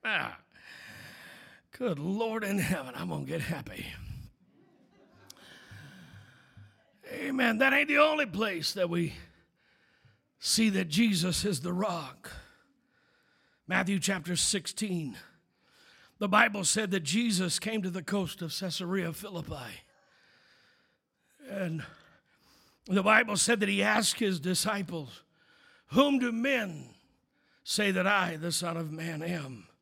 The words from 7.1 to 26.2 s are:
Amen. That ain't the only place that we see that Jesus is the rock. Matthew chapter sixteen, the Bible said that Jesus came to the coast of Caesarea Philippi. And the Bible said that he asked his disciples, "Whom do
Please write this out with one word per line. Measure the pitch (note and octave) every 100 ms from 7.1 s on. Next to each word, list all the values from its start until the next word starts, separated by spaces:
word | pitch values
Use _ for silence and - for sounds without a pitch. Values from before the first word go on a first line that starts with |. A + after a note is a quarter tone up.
Amen. | D4 C#4 C4 B3 A3
That | C4+
ain't | C#4 D4
the | C#4+
only | D4+ D4+ C4
place | F3+ A3 F3 D3
that | G3+ F3
we | E3+ D#3+ - - _ _ _ _ _ _ _ _ _ _ _
see | - - A3
that | F#3+ F3
Jesus | D#3 A#3 F#3 F3+ -
is | G3+ D3+
the | E3+
rock. | F3+ G#3 E3+ C3+ B2 - - - _ _ _ _ _ _ _ _ _ _ _ -
Matthew | F#3 F#3 G3
chapter | F3+ F#3+ E3 F3
sixteen, | - G#3 - - G#3+ F3+ D3 G#2 - _ _ _ _ _ - - - _
the | G#3
Bible | G#3 A#3 G3+
said | F3 G#3+ G#3+
that | F#3+
Jesus | C#3+ F#3+ A#3 F#3 F3+ -
came | G#3+ A3+
to | F#3
the | F3+
coast | D#3 G3+ F3+ -
of | E3 -
Caesarea | F#3 - F3 G3 E3+
Philippi. | D#3 G3+ F3 D3 D3 A#2+ G#2+ - _ _ _ _ _ _ _ _ _ _ _ _ _ _ _ C4+
And | G3+ F3+ D#3+ - - - _ _ _ _ _ _ _ -
the | G3
Bible | G3 G#3+ A3+ G3+
said | - G3+
that | G3+
he | G3+
asked | G3+ G#3+ G#3+ -
his | G#3+ F3+
disciples, | D#3 F3+ G#3 G3+ F#3 E3+ C3 - _ _ _ _ - - _
"Whom | D#3 C#4+
do | C#4